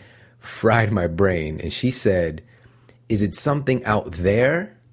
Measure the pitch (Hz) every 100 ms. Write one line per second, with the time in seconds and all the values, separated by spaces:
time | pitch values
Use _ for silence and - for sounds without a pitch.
0 | - - - _ - - 113 117 107 104
1 | 85 82 98 87 76 78 80 - 127 -
2 | 107 92 82 80 - _ - _ _ _
3 | - 107 101 - 151 143 139 127 113 107
4 | - 80 90 107 127 165 214 - _